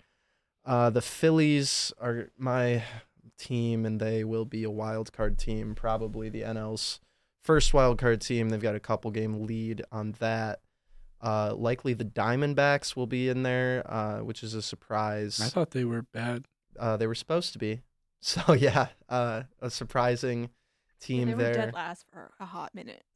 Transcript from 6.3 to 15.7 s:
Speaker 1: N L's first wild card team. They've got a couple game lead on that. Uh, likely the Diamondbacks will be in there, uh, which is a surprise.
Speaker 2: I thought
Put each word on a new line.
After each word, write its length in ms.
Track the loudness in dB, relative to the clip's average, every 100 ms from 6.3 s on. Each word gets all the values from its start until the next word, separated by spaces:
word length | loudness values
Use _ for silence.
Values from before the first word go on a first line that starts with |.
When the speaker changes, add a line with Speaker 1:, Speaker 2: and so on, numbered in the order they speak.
| -6
Speaker 1:
N 120 | -4 -4
L's 440 | -4 -4 -6 -8 _ _ _ _
first 300 | 4 6 8
wild 240 | 8 6 6
card 220 | 4 2
team. 300 | 2 0 2
They've 100 | 0
got 140 | 0
a 60 | -2
couple 300 | -2 -2 -2
game 360 | -4 -2 -4 -4
lead 360 | -4 -4 -6 -8
on 220 | -8 -6 -4
that. 420 | -2 -2 -2 -6 _ _ _ -20 -20 -8
Uh, 320 | -2 0 0 0
likely 380 | -2 0 0
the 100 | -2
Diamondbacks 880 | -2 -2 0 2 2 4 4 2 0
will 120 | -4 -2
be 240 | 0 0
in 120 | 0
there, 400 | 0 0 0 0 -2
uh, 280 | -4 -4 -4
which 240 | -8 -10
is 100 | -8
a 80 | -8
surprise. 800 | -8 -10 -6 -2 0 -2 -4 -2
Speaker 2:
I 80 | -2
thought 220 | 0 -2